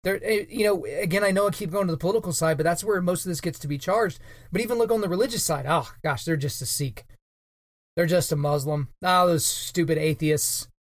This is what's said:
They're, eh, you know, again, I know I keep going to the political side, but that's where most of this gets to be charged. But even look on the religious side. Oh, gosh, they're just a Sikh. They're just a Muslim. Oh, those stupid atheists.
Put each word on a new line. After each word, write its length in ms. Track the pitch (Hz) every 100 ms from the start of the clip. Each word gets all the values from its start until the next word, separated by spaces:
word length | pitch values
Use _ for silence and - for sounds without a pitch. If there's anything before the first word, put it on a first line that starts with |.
They're, 160 | 185 196
eh, 220 | 208 214 196
you 160 | - 208
know, 200 | 190 107
again, 380 | 143 190 190
I 80 | 202
know 160 | 190 202
I 40 |
keep 200 | - 202
going 160 | 190 185
to 60 |
the 40 | 160
political 360 | 170 220 185
side, 240 | 147 160 151
but 60 |
that's 200 | 160 170
where 180 | 202 196
most 240 | 175 175 185
of 40 |
this 120 | 165
gets 180 | - -
to 80 | 143
be 100 | 143
charged. 420 | - 208 208 - - - -
But 100 | 185
even 160 | 226 240
look 140 | 220
on 100 | 226
the 80 | 196
religious 340 | 180 262 226
side. 220 | - 147 135
Oh, 240 | 160 123 -
gosh, 220 | 160 139 -
they're 120 | 160
just 240 | 139 -
a 40 | 123
Sikh. 380 | - 139 - - - _ _ _ _ _ _ _ -
They're 100 | 170
just 260 | 180 -
a 40 | 147
Muslim. 540 | 143 147 139 147 135 -
Oh, 240 | 185 180 180
those 180 | 165 -
stupid 520 | - - - 165 156
atheists. 680 | 156 151 156 151 - - - _